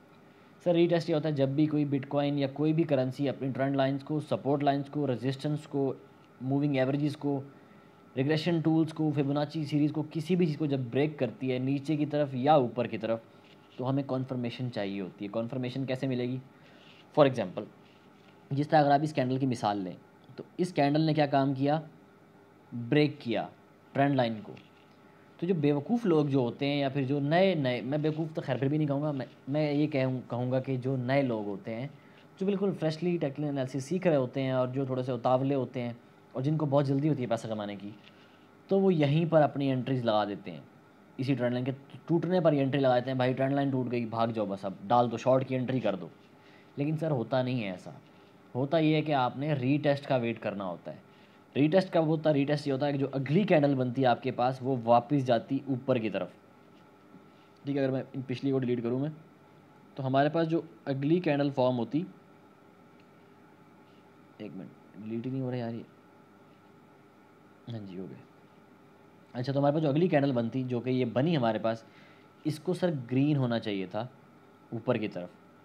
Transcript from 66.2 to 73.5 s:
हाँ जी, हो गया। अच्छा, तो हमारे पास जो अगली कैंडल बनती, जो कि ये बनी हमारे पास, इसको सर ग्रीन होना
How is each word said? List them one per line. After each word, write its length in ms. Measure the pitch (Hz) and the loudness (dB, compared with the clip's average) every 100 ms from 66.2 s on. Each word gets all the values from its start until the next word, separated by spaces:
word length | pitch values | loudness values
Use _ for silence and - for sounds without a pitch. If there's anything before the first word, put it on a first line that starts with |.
| - - - - - - - - - - - - - - - | -20 -20 -20 -20 -20 -20 -20 -20 -20 -20 -20 -20 -20 -20 -12
हाँ 100 | 113 | -12
जी, 180 | 98 90 | -10 -12
हो 100 | 90 | -12
गया। 100 | - - - - - - - - - - - - 123 | -14 -20 -20 -20 -20 -20 -20 -20 -20 -20 -20 -14 -8
अच्छा, 180 | 127 | -2
तो 60 | 139 | 2
हमारे 140 | 143 | 2
पास 80 | 156 | 2
जो 80 | 151 | 2
अगली 180 | 143 180 | 2 4
कैंडल 240 | 151 139 | 4 2
बनती, 320 | 120 113 131 | 0 -2 -4
जो 160 | 127 123 | -2 -4
कि 120 | 127 | -2
ये 140 | 127 120 | -2 0
बनी 300 | 120 156 156 | 0 2 2
हमारे 240 | 113 107 | 2 0
पास, 260 | 113 113 - - - - - - 156 | -2 -4 -10 -20 -20 -20 -20 -8 -6
इसको 280 | 151 - | -6 -4
सर 180 | 180 180 | -2 -2
ग्रीन 460 | 151 120 127 147 143 | -2 -2 2 4 2
होना 220 | 123 | 2